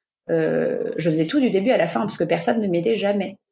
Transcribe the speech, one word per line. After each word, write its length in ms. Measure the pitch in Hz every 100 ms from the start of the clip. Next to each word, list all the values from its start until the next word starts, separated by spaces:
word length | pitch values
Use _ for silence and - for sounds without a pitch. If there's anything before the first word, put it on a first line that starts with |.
| _ _ -
euh, 640 | 165 160 165 160 - - -
je 140 | 165
faisais 160 | 156 156
tout 140 | 285
du 100 | 247
début 200 | 190 214
à 60 | 220
la 120 | 170
fin 120 | 226
parce 160 | 208 -
que 80 |
personne 360 | 160 170 233 226
ne 80 | 202
m'aidait 280 | 170 170 214
jamais. 400 | 196 202 180 - _